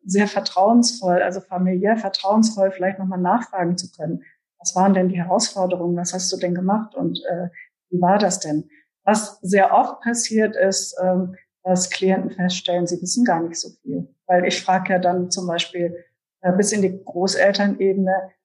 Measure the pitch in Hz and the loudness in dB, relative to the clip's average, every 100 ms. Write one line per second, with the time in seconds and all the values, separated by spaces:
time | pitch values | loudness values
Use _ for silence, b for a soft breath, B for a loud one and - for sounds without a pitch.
0 | 196 196 202 - - - 202 240 233 - | 0 0 0 -2 -2 2 4 6 4 0
1 | 185 180 185 190 - 180 185 185 202 226 | 0 2 0 -4 -8 -2 0 2 2 0
2 | 196 - 190 220 220 202 190 190 185 190 | -2 -4 0 4 2 2 0 0 -4 -2
3 | 190 185 180 233 233 190 170 180 - - | -6 -2 0 0 0 -2 -2 -2 -6 -10
4 | 156 175 B B _ _ - 185 196 190 | -6 -6 B B _ _ -6 2 4 4
5 | 185 180 175 190 - 196 185 180 175 175 | 2 0 0 0 0 -2 -2 -2 -2 -2
6 | 175 185 - 185 180 175 185 214 220 - | -4 -6 -6 -4 -2 -2 0 0 -2 -4
7 | 170 175 185 175 180 B B _ _ 180 | -4 -4 -6 -6 -6 B B _ _ 0
8 | 175 202 202 180 160 151 156 b b _ | 4 4 2 -2 -4 -4 -6 b b _
9 | - 214 - - 185 196 190 214 269 - | 0 0 0 -10 0 2 4 4 2 -4
10 | 233 233 - 220 214 220 190 190 - - | -4 -4 -2 0 0 2 2 0 -6 -4
11 | 185 185 185 185 _ _ 185 180 - - | 0 0 -2 -8 _ _ 0 0 0 0
12 | 185 190 185 - 180 180 - 180 175 175 | 2 2 -2 -2 -2 -2 -2 -2 -2 -4
13 | 180 - 240 165 170 - - _ - 175 | -4 0 2 2 -2 -6 -12 _ -10 -8
14 | 170 _ - 180 180 - - 185 185 185 | -8 _ 2 2 2 -2 0 0 2 0
15 | 180 180 180 190 180 170 - 180 175 175 | 2 0 -2 -4 -4 -4 -6 -4 -4 -4
16 | B _ _ _ 185 185 208 208 190 185 | B _ _ _ 0 2 2 2 0 -2
17 | - 175 190 - 196 202 202 196 190 190 | -8 -2 -2 4 2 4 0 2 0 2
18 | 185 190 185 _ | 0 0 -4 _